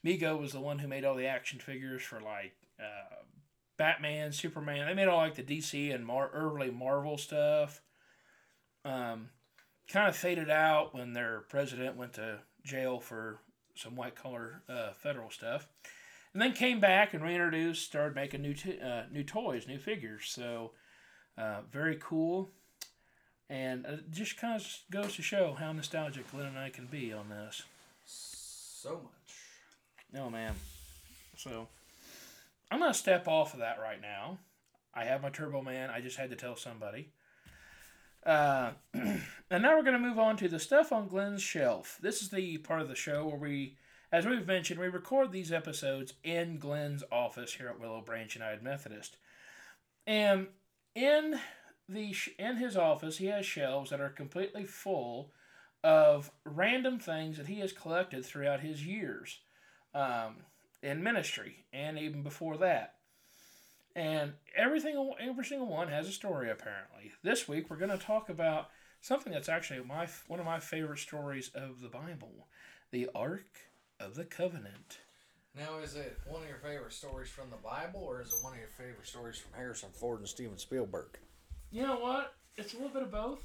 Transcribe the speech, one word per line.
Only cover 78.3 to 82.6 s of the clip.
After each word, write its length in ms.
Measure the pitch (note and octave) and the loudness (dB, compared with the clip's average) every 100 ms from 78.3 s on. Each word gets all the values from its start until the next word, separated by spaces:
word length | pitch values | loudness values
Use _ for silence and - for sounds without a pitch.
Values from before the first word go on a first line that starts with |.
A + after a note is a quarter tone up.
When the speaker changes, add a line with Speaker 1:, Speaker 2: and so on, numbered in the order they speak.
Speaker 2:
it 100 | B2+ | -2
one 120 | C3 | -2
of 40 | B2 | -10
your 100 | G#2+ | -14
favorite 380 | - B2+ A2 - | -14 -14 -12 -14
stories 320 | B2 A#2 A#2 | -12 -10 -12
from 140 | - | -14
Harrison 380 | A#2 B2+ A2 G2 | -8 -8 -8 -12
Ford 280 | - A#2+ A2+ | -6 -4 -4
and 80 | G2+ | -6
Steven 280 | - A#2+ F#2 | -8 -10 -10
Spielberg? 600 | - C3 G2+ F#2 - - - - _ - - | -4 -2 -2 -4 -8 -18 -20 -20 _ -14 -10
Speaker 1:
You 120 | A3 | -2
know 160 | C4+ B3 | 0 0
what? 340 | B3 C#4 C4 - _ | 0 0 -2 -10 _
It's 160 | - | -12